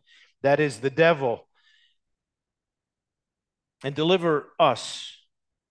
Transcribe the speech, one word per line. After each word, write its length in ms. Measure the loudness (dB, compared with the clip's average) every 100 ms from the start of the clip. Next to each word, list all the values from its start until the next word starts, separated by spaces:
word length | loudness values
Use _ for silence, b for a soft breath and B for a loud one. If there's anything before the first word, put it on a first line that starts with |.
| b b b _
that 180 | 0 2
is 200 | 0 -2
the 100 | -6
devil, 580 | 2 2 4 -2 -4 -10 b b b b b _ _ _ _ _ _ _ _ _ _ _ _ _ _ _ _ _ _
and 100 | -8
deliver 600 | -2 0 2 2 -2 -4 2
us 580 | 2 2 -6 -14 -16 -20 _ _ _ _ _